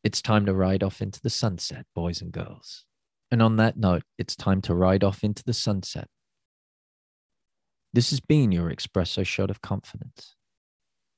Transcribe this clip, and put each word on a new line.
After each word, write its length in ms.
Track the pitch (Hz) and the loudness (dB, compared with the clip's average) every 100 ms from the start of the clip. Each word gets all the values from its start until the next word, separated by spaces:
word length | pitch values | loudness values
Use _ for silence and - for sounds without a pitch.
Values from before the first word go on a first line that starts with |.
it's 180 | 107 - | -2 -4
time 240 | - 107 101 | 2 2 2
to 80 | |
ride 300 | 95 92 98 | 2 2 2
off 180 | 95 - | -2 -4
into 180 | 101 - | -8 -6
the 100 | 127 | -6
sunset, 560 | - 110 87 - - - | -2 -2 -2 -8 -10 -10
boys 280 | - 85 85 | -6 -4 -6
and 80 | 85 | -10
girls. 540 | 85 - - - - _ _ _ _ _ | -12 -12 -16 -20 -20 _ _ _ _ _
And 120 | 120 | 2
on 140 | 113 110 | 4 6
that 200 | 110 - | 2 4
note, 280 | 98 87 - - | 2 2 -2 -10
it's 200 | - - | -8 -4
time 240 | - 95 | 0 0
to 120 | - | 2
ride 280 | 87 92 95 | 2 4 4
off 220 | 98 98 | 2 0
into 180 | 107 104 | -4 -4
the 80 | - | -6
sunset. 560 | 117 - 98 - - - _ _ _ _ _ _ _ _ _ _ _ _ _ _ _ _ _ _ | -4 -2 -4 -6 -10 -12 _ _ _ _ _ _ _ _ _ _ _ _ _ _ _ _ _ _
This 180 | 120 123 | 2 2
has 100 | 135 | -2
been 320 | - 151 120 | 2 4 6
your 180 | 87 85 | 2 0
espresso 560 | - - 95 90 - 95 | -4 -4 -2 -2 -2 -4
shot 240 | - 98 | -2 -4
of 100 | 98 | -4
confidence. 760 | - 98 - - - - - _ _ _ _ _ _ _ _ | -6 -6 -6 -18 -18 -20 -20 _ _ _ _ _ _ _ _